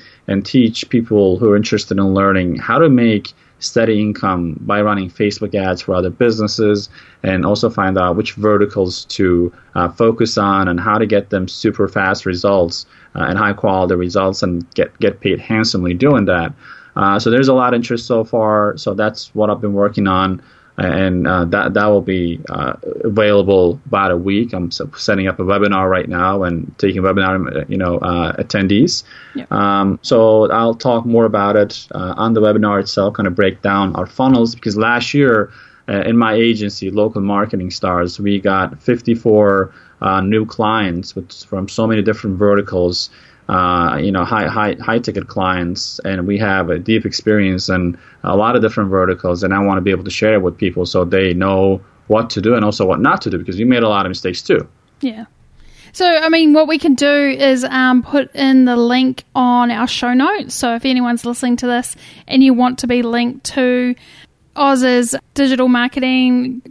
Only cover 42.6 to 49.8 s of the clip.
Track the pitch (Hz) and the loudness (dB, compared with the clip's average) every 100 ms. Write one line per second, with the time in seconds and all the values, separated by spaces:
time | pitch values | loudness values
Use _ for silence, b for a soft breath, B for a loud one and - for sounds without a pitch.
42.6 | 101 92 87 87 - b b b - 92 | 0 -2 -2 -2 -8 b b b -4 -2
43.6 | 90 90 85 65 92 95 87 110 80 110 | 0 0 0 -2 -2 -2 -2 -2 -2 -2
44.6 | 104 90 - 113 120 98 95 - 92 92 | -2 -4 -2 -4 -2 -8 -8 -4 -2 -2
45.6 | 87 92 - - 95 95 90 101 107 95 | -4 -6 -10 -10 -8 -4 -2 -2 0 0
46.6 | 87 85 95 110 104 - - 107 98 90 | -2 -4 -2 -2 -2 -4 0 2 2 -2
47.6 | - 92 87 85 B B 87 95 110 123 | -2 -2 -2 -4 B B -2 0 2 2
48.6 | 107 110 98 95 92 90 92 87 95 98 | 0 0 -2 0 0 0 -2 -2 0 0
49.6 | 101 95 | 0 0